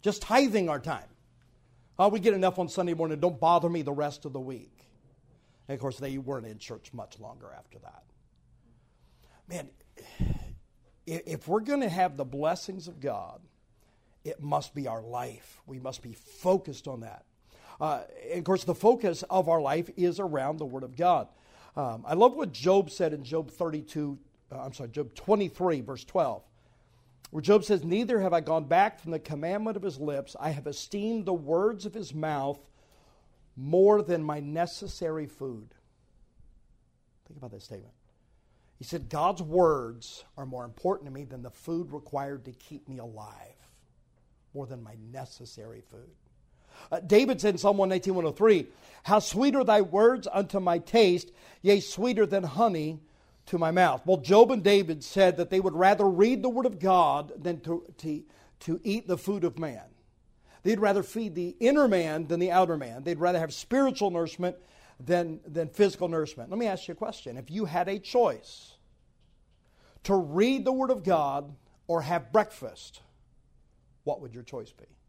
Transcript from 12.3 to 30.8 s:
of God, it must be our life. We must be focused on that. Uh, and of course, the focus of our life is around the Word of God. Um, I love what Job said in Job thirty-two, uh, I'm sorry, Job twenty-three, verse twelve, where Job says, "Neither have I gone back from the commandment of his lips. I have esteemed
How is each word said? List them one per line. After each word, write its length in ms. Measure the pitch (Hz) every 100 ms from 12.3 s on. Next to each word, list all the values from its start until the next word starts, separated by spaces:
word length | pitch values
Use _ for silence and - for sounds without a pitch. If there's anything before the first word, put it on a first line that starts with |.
| 139 151 180 - 190 165
of 120 | 165
God, 420 | 139 104 87 - _ _ _ _ _ _ _ _
it 180 | - -
must 320 | 147 147 143
be 140 | 147 131
our 140 | 113
life. 600 | 113 120 123 113 - - -
We 120 | 131
must 220 | 127 123
be 120 | 120
focused 760 | 110 _ - 180 190 185 135 -
on 140 | 127
that. 240 | 113 - _ _ _ _ - -
Uh, 240 | 156 135 - - 117
and 100 | 170
of 60 | 160
course, 180 | 190
the 100 | 180
focus 500 | 170 208 240 214 165 185
of 200 | 185 165
our 120 | 165
life 280 | 139 156 170 -
is 240 | 175 170
around 380 | 190 151 135 156
the 80 | 147
Word 180 | 131
of 120 | 127 120
God. 320 | 175 160 104 _ _ _ - -
Um, 280 | 131 117 -
I 80 | 165
love 200 | 240 277
what 160 | 240
Job 380 | 110 147 196 190
said 240 | - 170
in 100 | 151
Job 280 | 127 160 160
thirty-two, 680 | - 170 151 151 151 147 139 _ _ _
uh, 80 | 131
I'm 140 | 131
sorry, 160 | - 120
Job 240 | 127 131
twenty-three, 680 | - - 208 190 - 180 151
verse 220 | 120 131
twelve, 400 | - 185 143 78 _ _ _ _ _ _ _ _ -
where 100 | 156
Job 220 | 151 208
says, 200 | - 196
"Neither 360 | 165 190 233 233
have 140 | 190
I 80 | 170
gone 240 | 151 160 143
back 340 | 170 202 -
from 120 | 160
the 80 | 160
commandment 580 | 151 147 160 202 220 208
of 60 |
his 140 | 175 127
lips. 380 | 147 139 139 -
I 120 | 151
have 180 | 143 143
esteemed 580 | 143